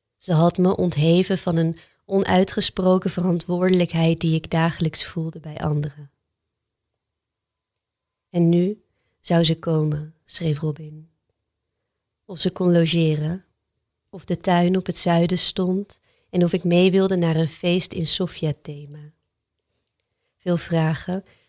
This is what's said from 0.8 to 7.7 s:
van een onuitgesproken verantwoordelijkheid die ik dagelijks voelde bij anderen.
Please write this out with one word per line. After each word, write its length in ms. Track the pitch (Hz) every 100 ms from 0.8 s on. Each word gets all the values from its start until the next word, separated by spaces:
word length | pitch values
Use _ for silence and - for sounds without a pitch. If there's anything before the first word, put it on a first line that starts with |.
| 180 147 160 175 185 190
van 180 | - 165
een 220 | 165 160 - _
onuitgesproken 1040 | - 196 196 185 190 - - - 185 185 185
verantwoordelijkheid 1080 | 180 180 170 175 180 185 185 175 165 165 165
die 140 | 165
ik 160 | 160 -
dagelijks 540 | 165 165 - 160 -
voelde 360 | - 170 160 165
bij 180 | 151 151
anderen. 520 | 160 147 147 143 147 _ _ _ _ _ _ _ _ _ _ _ _ _ _ _ _